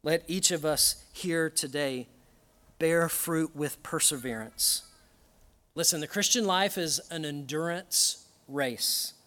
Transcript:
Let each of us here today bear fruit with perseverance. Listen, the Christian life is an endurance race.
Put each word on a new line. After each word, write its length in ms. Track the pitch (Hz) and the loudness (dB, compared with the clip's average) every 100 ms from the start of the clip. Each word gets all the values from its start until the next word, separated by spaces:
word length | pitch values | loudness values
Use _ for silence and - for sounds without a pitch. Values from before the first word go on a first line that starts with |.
Let 220 | 147 165 - | 2 0 0
each 240 | 185 - | 0 2
of 120 | 170 | 2
us 400 | 156 143 - - - | 0 4 2 2 -12
here 380 | - 185 165 160 | -6 -2 0 0
today 580 | - 143 143 143 127 120 _ _ _ _ _ _ _ | -2 -4 -2 -2 -4 -10 _ _ _ _ _ _ _
bear 300 | 160 170 165 | 2 4 2
fruit 460 | - - 160 160 | 0 0 0 0
with 280 | 143 147 - | -2 -6 -6
perseverance. 1000 | - 160 - 143 127 113 110 - - - - - _ _ _ _ - _ _ | -6 2 2 2 -6 -6 -8 -2 0 0 -6 -20 _ _ _ _ -20 _ _
Listen, 260 | 156 165 160 | 0 0 0
the 60 | 147 | -4
Christian 380 | 208 202 247 | -2 2 2
life 320 | 202 185 196 190 | 2 2 2 0
is 240 | 160 147 - | -2 -4 -6
an 160 | 165 | -8
endurance 1000 | 151 143 135 151 170 175 - - - - - _ - | -6 -8 -6 -4 -2 -4 -2 2 2 -2 -16 _ -8
race. 680 | 139 131 113 - - - - | -2 -2 0 -2 -2 -4 -10